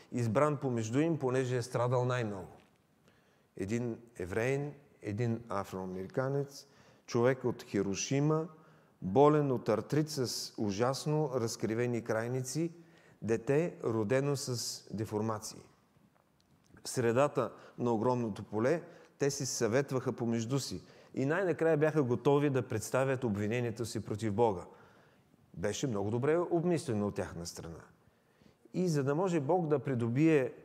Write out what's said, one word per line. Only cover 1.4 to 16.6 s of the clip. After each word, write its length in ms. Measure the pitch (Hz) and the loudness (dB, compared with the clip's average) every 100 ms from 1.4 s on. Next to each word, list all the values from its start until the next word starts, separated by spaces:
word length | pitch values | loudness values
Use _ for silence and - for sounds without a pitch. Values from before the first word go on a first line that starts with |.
| 127 127 | 0 -2
е 40 | |
страдал 440 | 120 123 123 127 123 | -2 -2 2 2 2
най-много. 460 | 127 110 98 85 - - _ _ _ _ _ _ _ _ - | 0 -2 -6 -10 -18 -20 _ _ _ _ _ _ _ _ -8
Един 400 | 98 120 120 113 - - | -4 -2 -4 -6 -12 -10
евреин, 560 | 90 98 120 139 147 143 - _ | -4 -2 0 0 -4 -10 -20 _
един 420 | - 104 120 117 117 | -6 -2 -2 -2 -4
афроамериканец, 1200 | 98 - 95 92 92 92 - 131 139 139 - - - - - - | -4 -4 -6 -6 -8 -6 -2 -2 -2 -4 -10 -20 -20 -20 -20 -4
човек 380 | 120 120 135 | 2 4 2
от 200 | 123 - | 0 -4
Хирошима, 840 | - 104 98 95 - 135 147 156 160 - - - _ - | -2 0 0 0 0 2 2 2 -2 -10 -20 -20 _ -10
болен 500 | 92 104 147 151 143 | 0 6 8 8 2
от 180 | 120 - | 0 2
артрит 400 | 107 - 139 151 | 0 2 0 0
с 440 | - 120 - - - | -2 -4 -4 -8 -4
ужасно 760 | 104 98 120 131 156 151 151 127 | -2 2 0 0 -2 0 0 -2
разкривени 680 | 113 - 107 110 123 117 | -2 -2 -2 0 0 -2
крайници, 680 | 104 110 117 131 127 151 170 - - - - - | -2 -2 -2 -4 -4 -4 -4 -6 -20 -20 -20 -8
дете, 540 | 104 113 113 139 170 - | -2 0 2 2 2 -2
родено 520 | - 113 104 131 143 135 | -2 0 2 2 2 -2
с 460 | - 120 - - - | -2 -4 -6 -10 -10
деформации. 680 | 98 107 107 110 107 - - - _ _ _ _ _ _ _ _ _ | -6 -4 -2 -2 -4 -8 -14 -20 _ _ _ _ _ _ _ _ _